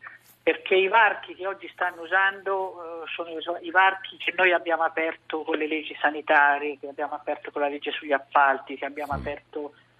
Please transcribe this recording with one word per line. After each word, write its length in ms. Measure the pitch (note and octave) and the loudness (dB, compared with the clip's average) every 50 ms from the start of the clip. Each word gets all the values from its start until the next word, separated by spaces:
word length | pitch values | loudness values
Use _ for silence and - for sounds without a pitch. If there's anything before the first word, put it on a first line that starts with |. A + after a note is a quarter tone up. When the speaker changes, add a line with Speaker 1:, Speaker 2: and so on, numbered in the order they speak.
| - - - - _ _ _ _ | -20 -20 -20 -20 _ _ _ _
Speaker 1:
perché 360 | _ E3 D#3 - - - F#3+ | _ 0 0 0 0 2 2
i 100 | F#3 F#3+ | 4 4
varchi 480 | F#3 G#3 A3+ A3 G3+ F#3+ - - F3+ D#3+ | 4 6 6 6 6 4 0 -6 -14 -12
che 140 | F3+ F#3 G3 | -10 -8 -8
oggi 200 | F#3+ - F3 D#3+ | -8 -8 -12 -14
stanno 300 | - - F3+ F3+ F3 E3+ | -6 -4 -4 -4 -4 -8
usando, 1000 | E3 E3 F3+ F#3+ G3 G3 G3 G3 F#3 F#3+ G3 F#3+ F#3+ F#3 E3+ F3 E3+ E3 E3+ E3 | -4 0 2 2 2 2 0 -2 -4 -4 -2 -2 -4 -6 -8 -12 -12 -12 -12 -12
eh, 60 | D#3 - | -10 -10
sono 180 | - - E3 E3+ | -8 -8 -8 -8
i, 360 | E3 D#3+ D3+ F3 E3+ F3 F3+ | -8 -8 -8 -8 -8 -8 -8
i 40 | E3 | 0
varchi 440 | D#3+ F#3 F#3+ F#3+ F#3 - - - - - | 4 4 6 6 4 0 -6 -16 -16 -8
che 140 | - - - | -8 -4 0
noi 160 | - F#3 F3+ | 4 4 4
abbiamo 320 | F3 E3 E3 E3+ E3 D#3+ E3 | 4 4 2 0 0 2 2
aperto 580 | D#3+ - E3 D#3+ E3 D#3+ - _ - E3 D#3 | 0 0 0 -2 -2 -4 -6 _ -8 -8 -6
con 160 | D3+ D#3+ D#3+ D3+ | -4 -2 -2 -2
le 80 | D#3 | -2
leggi 300 | D3+ D#3+ D#3 D3 - C#3+ - | -2 -2 -4 -6 -8 -4 -2
sanitarie, 800 | - D3 D3+ D3+ D3 - D#3 D3 C#3+ C#3+ C#3+ C#3+ D3 D3 C#3 - | 0 0 0 -2 0 4 6 6 6 6 4 2 -2 -6 -6 -8
che 80 | - | -10
abbiamo 280 | C#3 C#3 D#3 D3 C#3+ D3+ | -12 -8 -6 -6 -6 -6
aperto 360 | D3 - C#3 C#3+ - - - | -6 -6 -6 -6 -6 -8 -8
con 120 | - D3 | -4 -2
la 60 | C#3+ C#3+ | -2 -2
legge 220 | D3 C#3+ - - | -2 -4 -6 -8
sugli 220 | - - D#3+ D3+ | -8 -6 -2 0
appalti, 640 | C#3 C3+ - - - D3 C#3 C#3 C3+ C3 - - C3+ | 0 -2 0 2 4 6 6 6 4 2 -4 -10 -10
che 80 | - C#3+ | -8 -8
abbiamo 300 | C#3 C#3+ D3+ D3 C#3 C#3 | -8 -8 -8 -6 -6 -6
Speaker 2:
Mm. 60 | C#3 | -6
Speaker 1:
aperto 520 | B2+ D3 D3 - - _ - D3+ D3 C#3+ - _ _ _ _ _ | -6 -6 -8 -10 -12 _ -10 -10 -10 -10 -12 _ _ _ _ _